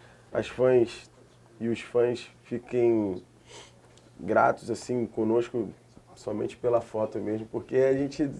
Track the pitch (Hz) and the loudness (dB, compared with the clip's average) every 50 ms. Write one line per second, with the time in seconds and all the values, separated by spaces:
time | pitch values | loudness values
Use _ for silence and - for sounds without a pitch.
0 | - - - - - - - 117 110 - - - 127 127 127 123 117 110 - - | -20 -20 -20 -20 -20 -6 -4 -4 -4 -4 -2 2 4 6 6 6 4 2 -2 -14
1 | - - _ - - _ _ _ - - - - 110 117 113 - - - - 120 | -18 -20 _ -20 -20 _ _ _ -20 -20 -14 -6 -4 -4 -2 -4 -6 -2 2 2
2 | 120 120 123 117 - - - - _ - 127 113 - - - 123 117 117 117 110 | 2 2 0 -4 -8 -16 -20 -20 _ -10 -10 -10 -8 -4 0 2 4 4 4 4
3 | 104 98 92 92 - _ _ - - - - - - - - - - - - - | 2 0 -4 -6 -10 _ _ -20 -20 -20 -20 -20 -20 -20 -20 -20 -20 -20 -20 -20
4 | - - _ - - 90 110 110 113 127 117 - - 120 113 95 - - 123 123 | -20 -20 _ -12 -6 0 2 4 4 4 2 0 -4 -6 -6 -6 -4 -4 -2 -2
5 | 117 104 - - 110 110 110 120 120 - - 123 107 92 - - _ _ - - | -2 -4 -2 -2 0 2 2 2 0 -2 -4 -6 -6 -6 -8 -16 _ _ -20 -20
6 | _ _ - - - - 107 104 117 - - - - 123 120 113 117 - - 110 | _ _ -20 -14 -10 -8 -6 -6 -6 -6 -8 -4 -2 0 0 0 0 -2 -4 -4
7 | 110 107 - 110 101 104 107 110 110 - - 120 113 - 127 127 131 135 135 135 | -4 -2 -4 -6 -4 -4 -4 -6 -6 -8 -10 -10 -8 0 2 4 4 4 4 2
8 | 143 135 139 - 156 139 135 | 0 -4 -2 -2 -4 -4 -4